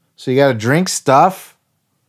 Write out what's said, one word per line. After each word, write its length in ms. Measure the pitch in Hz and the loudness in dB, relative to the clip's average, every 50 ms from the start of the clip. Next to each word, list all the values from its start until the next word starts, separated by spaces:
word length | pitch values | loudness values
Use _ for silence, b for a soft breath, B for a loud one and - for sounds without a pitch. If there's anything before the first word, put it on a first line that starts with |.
| _ _ _ | _ _ _
So 140 | _ - 135 | _ -6 -4
you 80 | 127 | 0
gotta 200 | 135 139 139 127 | 2 2 0 0
drink 320 | 110 107 117 139 165 185 - | -2 -2 -2 0 0 -2 -4
stuff. 680 | - - - - 131 139 165 190 185 - - - _ _ _ _ _ _ _ _ _ _ _ | -6 -6 -2 2 2 4 2 2 0 -6 -18 -20 _ _ _ _ _ _ _ _ _ _ _